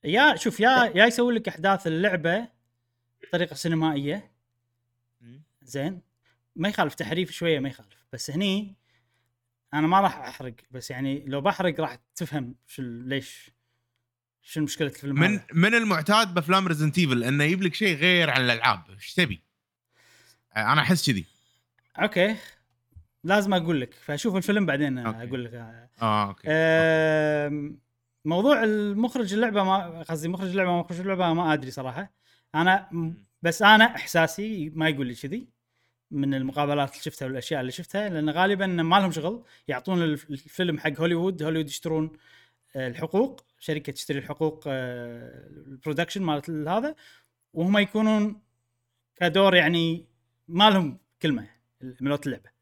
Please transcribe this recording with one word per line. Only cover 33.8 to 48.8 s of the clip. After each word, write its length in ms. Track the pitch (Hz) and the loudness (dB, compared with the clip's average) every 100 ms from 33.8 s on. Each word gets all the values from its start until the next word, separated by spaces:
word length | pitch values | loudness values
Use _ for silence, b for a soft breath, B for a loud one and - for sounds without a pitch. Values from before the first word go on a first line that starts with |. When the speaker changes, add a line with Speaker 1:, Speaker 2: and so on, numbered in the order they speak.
| 226 - | 6 2
Speaker 1:
إحساسي 760 | - 170 160 - 214 208 156 156 | -2 2 2 0 -8 -6 -8 -2
ما 140 | 160 | -2
يقول 180 | 139 127 | 0 -4
لي 80 | 117 | -6
كذي 320 | 139 208 262 _ _ _ _ _ _ | -10 -10 -12 _ _ _ _ _ _
من 220 | 147 139 | -4 -2
المقابلات 580 | 135 131 139 143 143 139 | -2 -2 -2 0 0 -2
اللي 120 | - | -6
شفتها 220 | 156 - 131 | -12 -10 -8
والأشياء 360 | 131 - 151 | -8 -6 -4
اللي 100 | 127 | -4
شفتها، 380 | 127 175 196 208 | -8 -8 -6 -4
لأن 200 | 165 151 | -2 -2
غالبًا 380 | 156 190 202 190 | 2 2 2 0
ما 280 | 175 160 190 | 0 4 4
لهم 160 | 190 | 4
شغل، 320 | 160 156 233 b b b | -2 -6 -8 b b b
يعطون 360 | 127 190 180 | -8 -2 0
الف-، 260 | 165 147 - | 0 -2 -6
الفيلم 500 | 139 - - 180 151 | -12 -12 -4 -2 -2
حق 200 | 156 143 | -4 -2
هوليوود، 440 | 170 170 185 175 | -2 0 -2 -2
هوليوود 240 | 151 160 147 | -2 -2 -4
يشترون، 440 | - 170 160 156 156 b b b b _ 135 | -6 -4 -4 -4 -8 b b b b _ -8
آه، 120 | 127 | -8
الحقوق، 580 | 120 160 190 269 - _ _ | -6 -2 0 0 -4 _ _
شركة 340 | - 156 151 | -8 -6 -6
تشتري 260 | 131 - 139 | -12 -6 -6
الحقوق، 440 | - 147 160 156 151 | -6 -4 -4 -4 -8
آه، 800 | 135 127 123 120 117 120 127 - | -6 -6 -10 -12 -14 -18 -20 -20
البرودكشن 760 | 147 143 135 - 143 170 202 | -20 -20 -12 -8 -4 -4 -4
مالت 280 | 180 147 151 | -2 -4 -4
ال-، 180 | 156 151 | -8 -4
هذا، 280 | 196 277 311 b b b _ _ | -2 -4 -8 b b b _ _
وهم 240 | 170 175 208 | -4 0 2
يكونون 640 | 202 214 220 214 208 208 _ _ _ _ | 2 0 2 2 0 -6 _ _ _ _